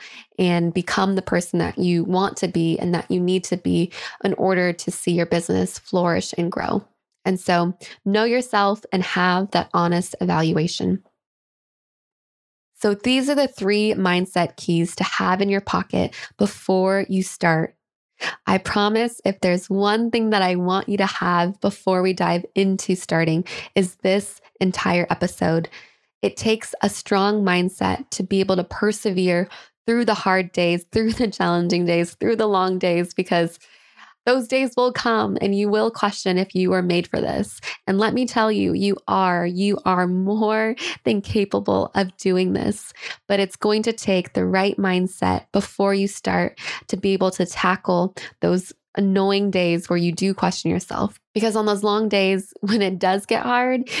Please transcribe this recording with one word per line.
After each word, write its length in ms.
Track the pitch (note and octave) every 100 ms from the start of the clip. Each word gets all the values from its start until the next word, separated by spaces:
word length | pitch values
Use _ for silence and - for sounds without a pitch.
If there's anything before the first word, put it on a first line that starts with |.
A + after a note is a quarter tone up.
| - - - -
and 380 | F3+ E3+ E3+
become 400 | F3+ F3+ - F#3+
the 80 | F#3+
person 380 | - F3 - F3
that 180 | E3+ -
you 240 | F3+ E3+
want 340 | E3+ F#3 G3 -
to 100 | F3+
be 320 | E3+ E3 -
and 120 | F3+ F3
that 120 | -
you 120 | F3+
need 240 | F3+ F#3
to 120 | - F3+
be 360 | F3+ F3 F3 - - -
in 100 | G3
order 380 | - F#3+ F#3 F3+
to 180 | F3 -
see 220 | - F#3
your 140 | E3+ E3+
business 520 | E3+ E3+ F#3 F#3 -
flourish 560 | - F#3 F3 F3+ - -
and 140 | E3+
grow. 340 | - - G3+ - _ _ _
And 140 | F#3+ F#3
so 380 | - F3 F3 F3+ - -
know 200 | G3 G#3
yourself 600 | A#3 B3 B3 G#3 G3+ G#3+ -
and 140 | F#3
have 480 | - F#3 F3+ F3+ G3
that 180 | F3 -
honest 440 | F3 F3 F3 - -
evaluation. 840 | F3+ E3 D#3+ D#3+ E3+ - F#3 F#3+ - _ _ _ _ _ _ _ _ _ _ _ _ _ _ _ _
So 200 | - G#3
these 340 | G3+ B3 C4 C4+
are 60 |
the 120 | C#4+ C4+
three 460 | - G3 G#3 G#3+
mindset 640 | F#3+ F3+ F3+ F#3 F3+ E3 -
keys 400 | - E3+ E3+ -
to 80 |
have 380 | F#3+ - F#3 F#3
in 80 | G3+
your 100 | G3
pocket 540 | G3 F3+ - F#3 F#3 - - -
before 680 | G3+ - - F#3+ F#3+ G3 F#3+
you 120 | F#3+
start. 540 | F3+ - F3 D#3+ E3 - _ _ _ - - - -
I 100 | F#3+
promise 640 | - G#3 G#3 A3 A#3 -
if 160 | G3 G3
there's 280 | F#3 F3+ -
one 420 | G3 G3+ A3 A#3
thing 200 | A#3 A3
that 100 | G#3
I 140 | F#3
want 340 | F3+ F3+ F#3+ -
you 80 | G3+
to 80 |
have 560 | G3 - F3+ F3 F3+ G3
before 400 | G3+ - F#3+ F#3
we 140 | F#3
dive 320 | F3+ E3+ F3 -
into 400 | F#3+ G3 F#3+ -
starting 500 | F3+ - E3 E3 D#3+ - - -
is 220 | G3 F3+ -
this 440 | F#3+ G3+ G3+ - _ _
entire 440 | F#3 - F#3+ F3 E3+
episode. 580 | E3 F#3 - F3 E3 D#3+ - - _ _ _
It 160 | G3+ -
takes 360 | A3+ A3+ - -
a 80 | G#3
strong 560 | - - G3+ G3+ G#3
mindset 640 | G3 F3+ F3+ - F#3+ F#3+ -
to 100 | -
be 180 | F#3 G3
able 160 | F#3+ F3+
to 80 |
persevere 840 | F3+ - G#3+ G#3 G#3+ F#3 F3+ F3 F#3 - - _ -
through 200 | A#3 A3+
the 80 |
hard 360 | G#3 G3 F#3 F3+
days, 340 | - E3+ F3 -
through 220 | A3 A3
the 160 | A3 A3
challenging 560 | - F3 F3 F3 F3
days, 300 | F3 E3+ E3+
through 220 | - G#3+ A3
the 100 | G#3+
long 320 | G3 F#3 F#3
days, 340 | F3+ E3+ F3
because 460 | - F3+ F3 E3+ - - - _ - - _ A#3+
those 220 | C4 A3+
days 260 | C4 C4 B3
will 160 | B3
come 460 | B3 A#3+ A3 G#3+ -
and 140 | G3+ G3
you 140 | G#3
will 200 | G#3+ A3+
question 460 | A3+ G3+ - F#3+ F3+
if 180 | F#3+
you 200 | F#3 F3+
are 80 | F#3
made 260 | F3+ F3 F3
for 140 | -
this. 360 | - - G#3+ - - - -
And 120 | G3
let 140 | A3
me 140 | B3 B3
tell 260 | A#3 A3
you, 220 | G3+ F#3+
you 240 | F3+ G3+ G3 -
are, 380 | F#3+ F#3 F3 F3
you 320 | F3+ G3+ G3 F#3+
are 200 | F3+ F3+
more 720 | F#3 F#3+ G#3+ G#3+ A3 A3 - - -
than 180 | A#3+ G#3
capable 680 | - G#3+ G3 G3+ G3+ F#3+ -
of 200 | G3 F#3 -
doing 340 | F#3+ F#3 F#3
this, 400 | G3 - - - - - - -
but 140 | G3
it's 160 | F#3+ -
going 260 | G#3+ G#3+
to 100 | A3+
take 400 | A3 - F#3 F3
the 100 | F#3
right 320 | F#3 F#3 G3+ G3+
mindset 680 | F#3+ F3+ F#3 - F#3 F#3 -
before 420 | G3+ G3 - G3
you 120 | G3 G3
start 540 | - F#3+ F3+ F3 - - - -
to 100 | F#3+
be 160 | G3
able 160 | F#3+ F#3+
to 160 | - F3
tackle 680 | - F#3+ F#3+ - F3 F#3 - - -
those 340 | E3+ F3+ - - _ -
annoying 540 | G3 G3 G3 G3+ G3+
days 380 | F#3 F3 E3+ -
where 80 | F3
you 160 | F3
do 220 | E3 G3
question 360 | F#3+ F3+ - E3
yourself. 480 | F3+ - - G3+ - _
Because 220 | G#3+ A3+
on 100 | G#3+
those 200 | G#3 G3+
long 240 | G#3 G#3 G#3+
days, 440 | G3+ F#3+ F#3+ G3 -
when 220 | G3 A3
it 160 | G3 F#3
does 260 | F#3 G3+
get 200 | - A3+
hard, 440 | A#3+ B3 B3+ B3+ B3+ -